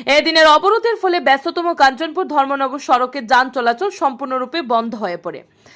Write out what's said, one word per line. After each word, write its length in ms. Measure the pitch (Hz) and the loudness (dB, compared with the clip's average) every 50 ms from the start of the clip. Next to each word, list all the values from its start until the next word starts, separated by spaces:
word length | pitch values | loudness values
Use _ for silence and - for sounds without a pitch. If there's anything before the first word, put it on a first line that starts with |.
| 226 | -2
এদিনের 420 | 254 277 302 294 330 320 320 311 | 0 2 2 2 4 4 6 6
অবরোধের 480 | 311 302 302 330 392 427 453 440 466 440 | 6 6 6 4 2 2 2 2 0 -2
ফলে 240 | - - 370 349 349 | 0 0 0 0 2
ব্যস্ততম 540 | 254 269 269 277 - 339 330 359 339 339 330 | 2 2 2 2 0 -4 -4 -4 -2 -2 0
কাঞ্চনপুর 540 | - 277 269 262 226 320 320 302 370 370 | 2 2 2 2 0 -6 -6 -4 -6 -6
ধর্মনগর 520 | - 294 294 277 269 277 269 269 254 262 277 | -2 0 0 0 0 -2 -2 -4 -4 -4 -6
সড়কে 420 | - - 262 247 254 254 269 285 | -2 0 0 0 0 -2 -6 -6
যান 280 | 226 208 262 247 262 262 | -2 2 2 2 2 2
চলাচল 400 | 262 269 240 233 233 233 370 403 | -2 -2 0 0 0 0 -2 -6
সম্পূর্ণরূপে 720 | 381 - 330 277 254 - 285 254 262 254 254 254 320 339 | -4 -2 -4 -4 -4 -6 -8 -6 -4 -4 -4 -4 -6 -6
বন্ধ 340 | 285 226 240 226 226 233 247 | -4 -2 -2 -2 -2 -4 -6
হয়ে 220 | 208 214 180 175 | -8 -6 -6 -6
পড়ে। 260 | 175 - 170 151 123 - _ _ _ _ _ _ | -8 -10 -12 -12 -14 -16 _ _ _ _ _ _